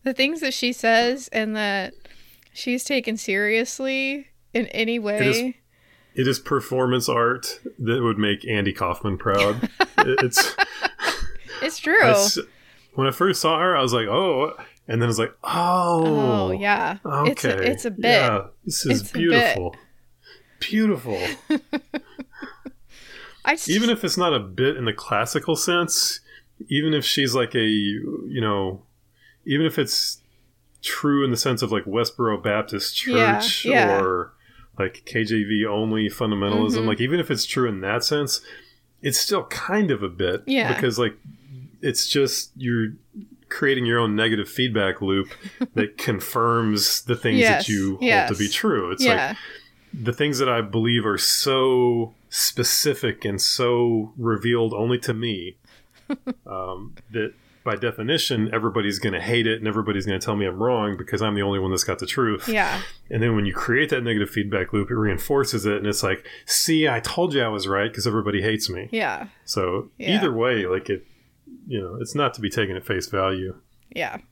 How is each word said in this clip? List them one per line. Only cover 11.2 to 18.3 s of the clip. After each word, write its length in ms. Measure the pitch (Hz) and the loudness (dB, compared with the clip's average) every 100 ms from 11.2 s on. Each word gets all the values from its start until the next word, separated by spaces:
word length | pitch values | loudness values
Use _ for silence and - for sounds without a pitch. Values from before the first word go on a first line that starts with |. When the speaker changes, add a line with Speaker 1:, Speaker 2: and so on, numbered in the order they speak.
| - - - - | -2 -4 -10 -6
Speaker 1:
It's 160 | 294 - | -6 -4
true. 220 | 294 427 | 2 6
Speaker 2:
I 60 | - | 6
s-, 280 | 196 202 - - - - - _ | 6 4 0 -6 -18 -20 -20 _
when 120 | - 135 | 0 0
I 20 | |
first 300 | 127 185 175 | 2 0 2
saw 180 | 160 160 | 0 2
her, 180 | 180 160 | 2 2
I 60 | |
was 100 | 131 | 2
like, 140 | 120 107 | 0 2
"Oh." 480 | 127 190 135 151 - - - - | 2 2 2 0 -4 -18 -20 -4
And 160 | 117 | 0
then 60 | 117 | 2
it's 100 | 110 | 2
like, 160 | 117 - | -2 -4
"Oh. 640 | - 175 175 180 175 165 | -4 0 2 2 4 2
Speaker 1:
Oh, 460 | 160 147 135 202 185 | 2 2 2 2 0
yeah. 460 | 135 202 202 165 202 | 0 2 2 0 -4
Speaker 2:
Okay. 260 | - 143 151 | -4 0 2
Speaker 1:
It's 120 | 285 | 2
a, 140 | 123 95 | 0 0
it's 220 | 92 - | 0 -2
a 60 | 240 | -6
bit. 140 | 196 | -2
Speaker 2:
Yeah, 400 | 226 226 127 | 2 4 4